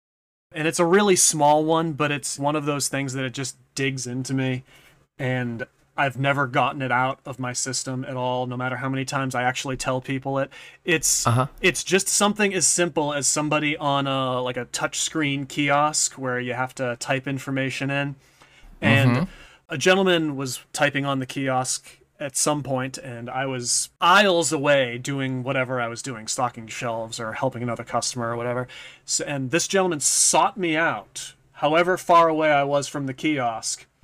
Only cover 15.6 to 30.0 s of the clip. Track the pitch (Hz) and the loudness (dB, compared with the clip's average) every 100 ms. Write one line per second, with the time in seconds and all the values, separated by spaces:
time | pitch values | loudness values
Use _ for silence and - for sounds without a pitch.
15.6 | 143 143 151 151 - - 131 123 123 120 | 2 4 2 2 -2 -4 -4 -4 -4 -4
16.6 | 127 - 127 117 - 135 131 139 135 135 | -4 -4 -6 -4 -4 -4 -2 -6 -4 -2
17.6 | 131 123 135 139 143 139 _ _ - _ | -2 -2 -4 -2 -4 -8 _ _ -20 _
18.6 | - - - 139 127 123 180 - - - | -20 -2 4 6 6 4 0 -6 -20 -20
19.6 | - 160 180 190 190 175 160 135 135 123 | -10 0 4 4 6 4 2 -2 -6 -6
20.6 | - - 143 139 139 135 127 - 135 127 | -8 0 0 2 0 -2 -2 -4 0 0
21.6 | 131 - - - _ - 143 - - 147 | 0 -4 -8 -20 _ -12 -8 -2 0 0
22.6 | 131 131 131 131 135 120 120 127 135 127 | -2 -4 -4 -8 -12 -12 -8 -4 -4 -4
23.6 | 120 - - - 175 190 208 170 160 156 | -2 -2 -2 0 6 6 6 4 2 0
24.6 | 143 139 123 120 127 139 131 131 123 135 | 4 4 4 -2 -6 -4 -2 -4 -2 -2
25.6 | 127 127 117 117 - 117 110 - 123 117 | -2 -2 -4 -6 -8 -10 -6 -2 -2 -4
26.6 | 110 - 127 113 113 117 113 110 135 120 | -14 -8 -4 -4 -6 -8 -8 -4 -4 -2
27.6 | 123 117 113 120 - 127 117 117 120 123 | -6 -6 -4 -4 -4 -4 -4 -4 -4 -4
28.6 | 127 - - - - - 156 143 131 160 | -6 -10 -20 -18 -6 -6 -4 -4 -2 -2
29.6 | - 190 185 156 | 0 2 2 0